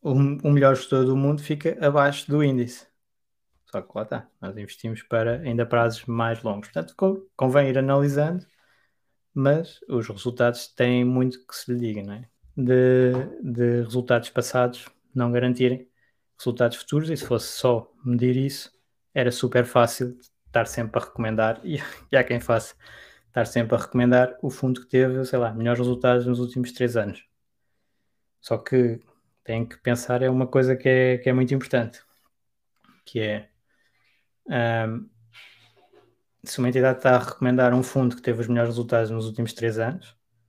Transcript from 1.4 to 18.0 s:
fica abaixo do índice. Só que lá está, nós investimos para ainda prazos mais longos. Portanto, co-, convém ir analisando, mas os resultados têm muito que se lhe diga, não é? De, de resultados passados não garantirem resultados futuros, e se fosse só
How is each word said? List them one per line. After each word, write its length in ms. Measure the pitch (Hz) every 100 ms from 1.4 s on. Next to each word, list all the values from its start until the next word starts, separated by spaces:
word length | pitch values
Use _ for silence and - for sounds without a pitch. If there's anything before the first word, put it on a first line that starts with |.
fica 360 | - 147 165 - 147
abaixo 440 | 143 143 139 -
do 140 | 147
índice. 440 | 143 127 120 - - _ _ _ _ _ _ _ _
Só 160 | -
que 80 | - -
lá 80 |
está, 240 | 110 120 - _
nós 160 | 95 107
investimos 460 | 101 - 113 110
para 360 | - 117 113 123
ainda 260 | 147 117 117
prazos 380 | 120 117 110 -
mais 360 | 117 117 113
longos. 280 | 117 101 -
Portanto, 240 | - - -
co-, 320 | 190 196 - -
convém 320 | 131 139 135
ir 80 | 131
analisando, 680 | 135 139 143 143 151 180 - _ _ _ _ _ _ _ _
mas 460 | 143 135 151 170 - -
os 200 | 123 110
resultados 600 | 101 127 120 120 120 -
têm 380 | - 123 123 123
muito 400 | 127 127 - -
que 100 | -
se 160 | -
lhe 80 | 120
diga, 220 | 117 104
não 120 | 98
é? 140 | 104 127 _ _ -
De, 540 | 123 127 127 127 123 127 135 -
de 400 | 175 117 120 120
resultados 460 | 113 123 123 120 -
passados 580 | - 123 127 123 123 - _ _
não 180 | 127 120
garantirem 560 | 120 123 123 127 127 - _ _ _ _ -
resultados 400 | 123 117 120 -
futuros, 320 | - 147 160
e 80 | 151
se 80 | -
fosse 220 | 117 -
só 440 | - 127 113 - _